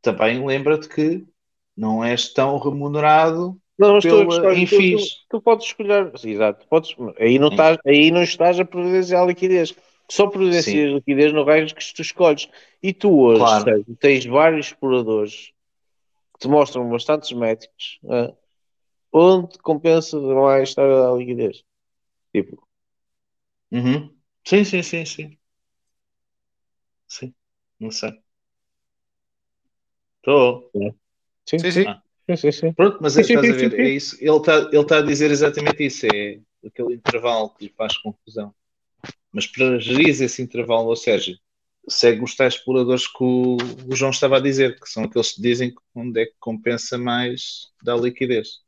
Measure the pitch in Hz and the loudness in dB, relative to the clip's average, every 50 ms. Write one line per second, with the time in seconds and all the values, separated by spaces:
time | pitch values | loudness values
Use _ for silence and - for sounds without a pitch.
0 | - 120 101 92 110 113 120 127 135 139 135 139 135 147 156 151 151 - - 156 | -2 -4 -2 0 -2 -2 -2 -4 -4 -4 -4 -2 0 -2 -2 -2 -4 -10 -6 -4
1 | 151 156 170 185 - _ _ _ _ _ _ _ _ _ _ - 110 110 110 113 | -4 -4 -4 -6 -10 _ _ _ _ _ _ _ _ _ _ -8 -6 -4 -4 -2
2 | 113 120 120 120 - - - 139 131 139 143 139 143 147 139 143 143 143 143 151 | -2 -2 -2 -4 -4 -4 -2 -2 0 0 -2 -4 -4 -6 -6 -4 -8 -6 -4 0
3 | 151 151 151 156 160 165 160 170 180 185 185 _ _ _ _ - 196 208 202 208 | 2 4 4 4 4 2 0 -2 -6 -8 -10 _ _ _ _ 2 4 6 6 4
4 | 180 165 165 170 170 170 170 170 170 190 185 180 180 - 202 196 190 185 180 208 | 4 6 6 6 6 4 2 2 2 2 4 2 2 4 4 4 4 4 2 0
5 | 202 185 - - _ _ - 220 214 233 226 220 - - - - 214 202 202 202 | -2 -6 -10 -16 _ _ -10 0 _ 2 2 2 0 -12 -10 -8 -2 0 0 0
6 | 190 175 - - - 113 107 101 110 104 101 _ _ _ 160 160 156 - - - | 0 -2 -8 -12 -10 -8 -2 0 0 0 0 _ _ _ -2 0 0 -4 -14 -12
7 | 123 104 - - 113 117 123 135 143 151 196 - 156 160 165 160 - 139 147 147 | -14 -14 -4 0 2 4 4 4 4 2 4 4 4 4 4 2 2 4 4 6
8 | 151 160 170 175 175 170 - - 165 175 180 175 185 180 - 180 175 180 185 185 | 6 4 4 2 0 0 0 2 2 2 2 2 -2 -4 -4 -6 -4 0 0 0
9 | 180 175 185 180 180 180 180 180 - 185 185 175 165 156 - _ _ _ _ _ | 0 0 2 2 2 0 0 -2 -2 0 0 0 0 -4 -6 _ _ _ _ _
10 | _ - - - 202 196 202 190 190 180 175 170 160 - - 151 147 143 139 143 | _ -6 0 0 0 0 2 -2 0 2 2 0 0 0 0 0 0 0 -2 -4
11 | _ 143 139 135 147 151 151 151 139 143 156 156 156 156 - - - - - - | _ -2 2 2 2 2 2 0 2 4 2 2 2 -2 -10 -14 -16 -14 -12 -12
12 | 156 - - - 185 165 151 147 - _ _ - _ _ _ _ - 196 190 _ | -12 -12 -2 2 2 2 2 0 -6 _ _ -20 _ _ _ _ -6 -6 -6 _
13 | - 202 175 147 127 117 113 110 120 117 107 107 104 117 110 104 101 - 120 _ | 2 4 6 6 6 6 6 6 6 4 4 2 2 0 0 0 -2 -6 -8 _
14 | - 143 139 131 123 120 123 147 156 165 160 151 143 - - _ - 135 127 123 | 2 2 2 2 -2 0 2 2 2 4 2 0 -6 -10 -12 _ -2 0 0 0
15 | 117 110 110 107 104 104 - - - - _ _ _ _ _ _ _ _ _ _ | 0 0 -2 -2 -2 -4 -8 -20 -20 -20 _ _ _ _ _ _ _ _ _ _
16 | _ _ _ _ _ _ _ _ - 127 147 151 143 135 - 131 120 120 117 120 | _ _ _ _ _ _ _ _ -2 2 2 2 2 2 -2 -8 -6 -4 -6 -4
17 | - - 151 151 - - 123 120 117 113 113 110 - _ _ _ - - - _ | -2 -2 -2 -2 -4 -10 -6 -4 -2 -2 -2 -4 -8 _ _ _ -18 -18 -18 _
18 | - - 123 120 120 - - _ _ _ _ _ _ _ _ _ _ _ _ _ | -10 -6 -4 -4 -4 -6 -10 _ _ _ _ _ _ _ _ _ _ _ _ _
19 | _ _ - 160 170 185 190 185 175 170 - _ _ 165 156 143 - 170 160 160 | _ _ 4 4 6 6 4 4 0 -6 -14 _ _ -4 -4 0 2 2 2 2
20 | 156 - - 151 139 135 135 135 135 139 135 135 135 135 - - 139 139 135 131 | 0 -4 -8 -6 -4 0 2 2 4 4 4 2 0 -2 -2 0 2 2 4 2
21 | 127 127 127 123 123 123 123 120 120 98 - - _ _ _ _ _ _ _ _ | 2 2 0 -2 -4 -6 -6 -4 -6 -6 -6 -10 _ _ _ _ _ _ _ _
22 | _ _ _ _ _ _ - 104 92 - - _ _ _ _ _ _ _ _ _ | _ _ _ _ _ _ -6 -6 -6 -6 -14 _ _ _ _ _ _ _ _ _
23 | _ _ _ _ _ _ _ _ _ _ _ _ _ _ 113 123 123 127 135 147 | _ _ _ _ _ _ _ _ _ _ _ _ _ _ -6 -4 -2 -2 -2 -2
24 | 147 - _ _ _ _ _ _ _ - 185 202 208 202 - 180 170 - - 170 | -6 -12 _ _ _ _ _ _ _ 0 2 2 2 0 -2 -6 -6 -6 -8 -8
25 | 160 147 - - 156 151 _ _ _ _ _ _ _ _ _ _ _ _ _ _ | -10 -10 -14 -16 -18 -18 _ _ _ _ _ _ _ _ _ _ _ _ _ _
26 | _ _ _ _ _ _ _ _ _ _ _ _ _ _ _ _ _ _ _ _ | _ _ _ _ _ _ _ _ _ _ _ _ _ _ _ _ _ _ _ _
27 | _ _ - - 131 127 _ _ _ _ _ _ _ _ _ _ 110 110 107 - | _ _ -18 -18 -18 -18 _ _ _ _ _ _ _ _ _ _ -14 -12 -10 -10
28 | - 104 107 _ _ _ _ _ _ _ _ _ _ _ _ _ _ _ _ _ | -12 -12 -14 _ _ _ _ _ _ _ _ _ _ _ _ _ _ _ _ _
29 | _ _ _ _ _ _ _ _ _ _ _ _ _ _ _ _ _ _ _ _ | _ _ _ _ _ _ _ _ _ _ _ _ _ _ _ _ _ _ _ _
30 | _ _ _ _ _ 131 143 143 123 123 123 123 - _ - 104 101 107 - _ | _ _ _ _ _ 2 4 4 4 4 0 -4 -14 _ -8 -6 -6 -6 -8 _
31 | _ _ _ _ _ _ _ _ _ - - 165 170 180 170 175 196 202 202 _ | _ _ _ _ _ _ _ _ _ -6 -4 -2 -2 -2 0 0 -2 -2 -4 _
32 | _ _ _ _ _ - 175 160 - 151 143 - - 165 165 - 185 202 196 - | _ _ _ _ _ -6 -4 0 0 -2 -2 0 -4 -4 2 2 2 2 2 0
33 | 160 147 131 240 - - 240 185 135 117 131 127 127 113 - - 131 135 135 143 | -4 2 2 4 4 4 4 4 4 2 2 2 0 -2 0 0 0 0 0 -4
34 | - - - _ 131 151 156 151 151 170 156 151 135 - - 147 147 147 160 151 | -8 -10 -12 _ 0 2 2 2 4 4 2 2 2 2 2 2 4 4 2 2
35 | 147 147 143 139 151 151 147 139 151 143 143 147 147 147 147 - 147 135 - - | 2 0 0 0 2 0 2 2 0 0 0 -2 -4 -4 -2 -2 -4 -6 -6 -4
36 | - 110 104 101 104 104 101 - _ _ _ _ - 107 _ - 120 120 120 117 | -2 -2 -2 -2 -6 -10 -12 -16 _ _ _ _ -20 -18 _ -8 -8 -8 -8 -6
37 | _ - 120 117 117 120 117 113 107 107 _ _ 104 101 _ - 110 107 - - | _ -6 -6 -4 -4 -2 -2 -2 -4 -6 _ _ -20 -20 _ -10 -6 -6 -6 -8
38 | - 107 104 _ _ 110 107 110 104 104 _ _ _ _ _ _ _ _ _ _ | -10 -14 -16 _ _ -16 -14 -14 -14 -14 _ _ _ _ _ _ _ _ _ _
39 | - - - _ _ _ - 107 - - - 127 131 127 127 120 110 113 123 139 | -20 -20 -20 _ _ _ -10 -10 -10 -10 -4 -2 0 0 0 -2 -4 -2 0 2
40 | 165 160 139 131 135 120 - - 127 123 - 120 113 117 117 113 113 113 117 - | 2 2 2 0 -4 -6 -6 -8 -12 -8 -8 -8 -4 -2 -2 -2 0 -2 -4 -2
41 | - 120 - - - 95 90 _ _ _ _ _ _ _ _ _ _ - - - | -2 -2 -2 -2 -4 -8 -12 _ _ _ _ _ _ _ _ _ _ -8 -4 2
42 | - 120 113 107 123 123 - - 135 123 127 - _ 127 127 131 123 120 127 123 | 2 2 2 2 -6 -10 -2 -2 -2 -2 -2 -4 _ -2 -2 0 0 0 -2 -2
43 | - - - - 127 127 127 127 127 127 123 120 123 123 117 123 127 127 131 131 | -4 -8 -6 -4 -2 0 0 0 0 -2 -2 -4 -6 -8 -12 -16 -10 -8 -4 -4
44 | 135 135 - - 147 131 135 131 131 139 135 135 135 123 - _ - - - 110 | -4 -4 -2 -2 0 2 2 2 0 0 0 0 0 -2 -2 _ -18 -14 -10 -10
45 | 110 110 - 120 113 - - - 104 120 120 120 127 123 123 _ _ _ _ 120 | -10 -4 -4 -4 -4 -4 -6 -4 -2 -2 -2 -2 -4 -8 -8 _ _ _ _ -12
46 | 117 123 113 113 113 - _ _ - 117 113 110 - 120 117 113 - - 127 120 | -12 -6 -4 -4 -4 -4 _ _ -10 -10 -10 -6 -6 -6 -6 -6 -8 -10 -8 -8
47 | 120 123 120 120 123 123 127 127 - - - - - _ _ _ - 117 120 117 | -6 -4 -4 -4 -4 -6 -8 -10 -12 -14 -16 -18 -20 _ _ _ -6 -4 -4 -2
48 | 120 123 123 - 131 123 123 110 107 - - _ _ | -2 -4 -4 -4 -4 -2 -2 -4 -4 -8 -20 _ _